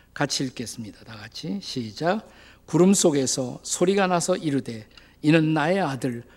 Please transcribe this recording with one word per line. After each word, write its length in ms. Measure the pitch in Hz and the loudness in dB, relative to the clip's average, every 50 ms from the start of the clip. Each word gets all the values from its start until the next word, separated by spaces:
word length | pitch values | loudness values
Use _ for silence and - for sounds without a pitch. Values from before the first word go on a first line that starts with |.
| _ _ - | _ _ -6
같이 300 | - 147 139 - - 139 | -4 -4 -2 -2 -4 -6
읽겠습니다. 600 | 127 - - 117 110 - - 113 101 - - 107 | -6 -8 -10 -10 -10 -10 -12 -12 -14 -14 -18 -18
다 120 | 110 113 | -18 -18
같이 420 | 107 107 113 - - - 170 196 196 | -16 -16 -16 -16 -12 -10 -8 -8 -8
시작. 680 | - - - 131 113 107 101 - 156 170 196 220 - - - - - - - - _ | -8 -8 -8 -8 -8 -8 -8 -4 -2 -2 -2 -2 -4 -12 -20 -20 -20 -20 -20 -20 _
"구름 280 | - - 156 180 190 196 | 0 4 6 6 6 6
속에서 640 | - - 175 143 143 131 123 - 139 131 123 117 - - | 6 4 4 4 2 0 0 -2 -4 -4 -6 -8 -10 -10
소리가 420 | - - - 180 180 202 202 190 | -6 -2 0 2 2 2 2 2
나서 300 | 180 180 170 160 - 180 | 2 2 0 2 0 -2
이르되, 500 | - - 156 139 135 - - 117 110 110 - - - - - - _ - | -2 -2 -2 -2 -2 -2 -4 -10 -12 -14 -18 -20 -20 -20 -20 -10 _ 2
'이는 300 | 147 160 165 156 156 156 | 4 6 6 6 4 2
나의 260 | 156 147 160 185 196 | 2 2 2 0 0
아들, 440 | 180 143 135 120 143 135 120 117 - - - | 0 -2 -4 -4 -4 -4 -6 -6 -10 -16 -20